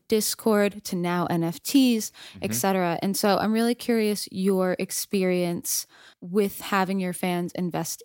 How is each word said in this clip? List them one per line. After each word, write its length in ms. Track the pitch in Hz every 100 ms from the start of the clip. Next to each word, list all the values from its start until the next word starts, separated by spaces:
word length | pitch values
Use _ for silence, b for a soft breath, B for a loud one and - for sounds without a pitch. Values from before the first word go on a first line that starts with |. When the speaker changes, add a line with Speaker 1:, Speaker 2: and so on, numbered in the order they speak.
| -
Speaker 1:
Discord 760 | 220 - - 226 208 202 202 -
to 100 | 180
now 320 | 175 175 165
N 160 | 170
F 180 | 165 -
Ts, 480 | - 277 254 226 -
Speaker 2:
Mm-hmm. 360 | - - 196 196
Speaker 1:
et 100 | 117
cetera. 420 | 196 190 175 165
And 120 | 196 190
so 220 | 208 190
I'm 160 | 214
really 220 | 220 233 240
curious 520 | - 226 214 202 -
your 440 | 190 196 190 185 -
experience 1040 | 190 - - 202 185 180 175 175 - - - b b b
with 420 | 180 202 196 -
having 380 | - 196 185 196
your 140 | 180
fans 380 | 180 185 175 175
invest 500 | - 175 160 165 -